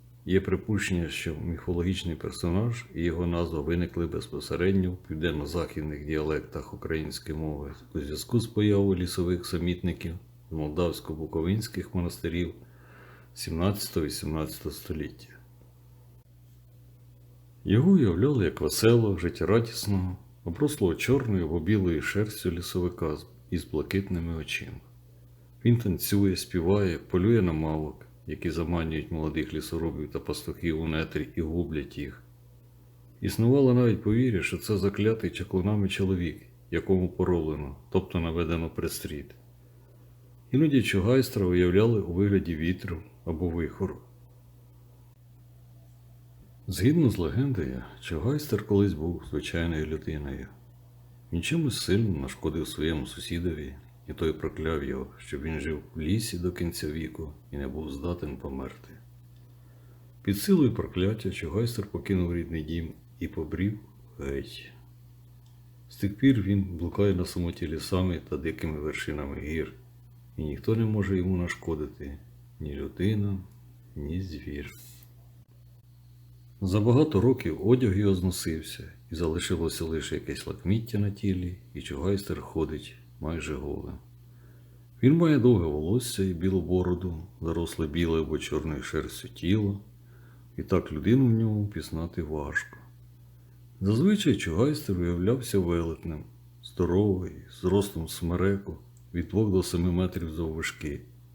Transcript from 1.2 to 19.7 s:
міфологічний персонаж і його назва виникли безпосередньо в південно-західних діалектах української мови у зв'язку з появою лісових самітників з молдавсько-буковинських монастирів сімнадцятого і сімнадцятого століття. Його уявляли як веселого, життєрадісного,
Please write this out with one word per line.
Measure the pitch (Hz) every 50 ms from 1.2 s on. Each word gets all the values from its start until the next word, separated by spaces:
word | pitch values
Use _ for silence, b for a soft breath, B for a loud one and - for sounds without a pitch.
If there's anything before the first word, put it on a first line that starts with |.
| - 85 78
міфологічний | 76 78 85 82 80 - 90 85 87 85 95 90 - - 87 80
персонаж | - - - - - - 85 87 98 113 120 117 - - - -
і | 82 85
його | 85 80 85 90
назва | 85 87 85 85 80 82 76
виникли | 69 78 87 87 87 87 - 87 85
безпосередньо | 78 80 78 - - 76 71 - - 78 78 87 95 98 98 90 90
в | 90
південно-західних | - - - 78 78 80 85 76 76 71 - - 87 78 - - 80 76 76 76 71 73
діалектах | 76 78 78 76 78 76 71 - - - 76 69 - -
української | - - 80 80 78 78 73 - - - - 76
мови | 78 78 78 76 71 71 69 69 - - - -
у | 85
зв'язку | 71 73 76 76 - - 120 117
з | 117
появою | 117 - 107 104 104 101 101 101 98 95 87
лісових | 90 87 - 95 87 90 90 87 -
самітників | - 92 82 87 90 87 90 - 87 82 - - 82 82 90 - - - - - -
з | 80
молдавсько-буковинських | 80 76 76 76 87 87 82 76 - - - 78 76 80 78 - 82 80 87 101 117 120 - - 92 - - -
монастирів | 90 85 85 - - - 85 82 87 87 82 - - B B B B B B B B B B B B B B B
сімнадцятого | - - - 82 80 87 104 101 104 - - - 90 78
і | 71
сімнадцятого | - - - 76 78 78 76 76 - - - 76 -
століття. | - - - 80 78 71 - - - - - - - - - - - - - - - - - - - - - - - _ - - - - - - - - - - - - - - - - - - - - - - - - - - - -
Його | 82 95 117 151 190
уявляли | 196 175 127 95 82 87 123 147 147 117 90
як | 76 - -
веселого, | 78 76 - - 110 113 120 120 113 104 95
життєрадісного, | 87 87 85 - - 87 82 104 120 120 120